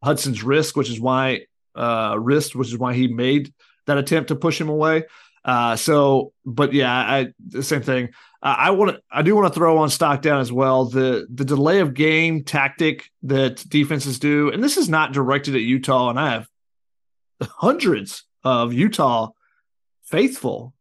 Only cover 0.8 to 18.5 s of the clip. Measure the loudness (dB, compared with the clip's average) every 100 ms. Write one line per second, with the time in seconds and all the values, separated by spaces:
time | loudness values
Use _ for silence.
0.8 | -4 -4 -2 0 -2 -4 -8 _ _ -6
1.8 | -2 -2 -2 -2 0 0 0 -6 -6 -4
2.8 | -4 0 -2 0 0 0 -2 _ _ _
3.8 | -2 -2 0 -2 0 -2 -2 -2 -2 0
4.8 | 0 0 -4 -12 _ _ -2 0 0 0
5.8 | 2 4 4 2 0 -10 -8 -2 0 2
6.8 | 0 0 0 -2 -2 -10 -12 -8 -4 -4
7.8 | -2 -2 -4 -10 _ _ -2 0 2 2
8.8 | 2 -2 _ -2 2 4 2 2 4 4
9.8 | 2 0 0 0 0 0 0 0 2 2
10.8 | 2 0 0 0 -4 -6 -2 2 2 2
11.8 | 2 0 2 2 2 -2 -2 -2 -2 0
12.8 | 0 -2 -10 _ -2 0 0 -2 -2 0
13.8 | 2 -2 -4 -4 0 0 0 0 -2 0
14.8 | 0 0 0 0 0 0 0 -2 0 0
15.8 | 2 2 2 0 -2 -4 -8 _ _ _
16.8 | _ _ _ _ _ -12 -12 -2 0 0
17.8 | 0 -2 -4 -16 -20 _ -2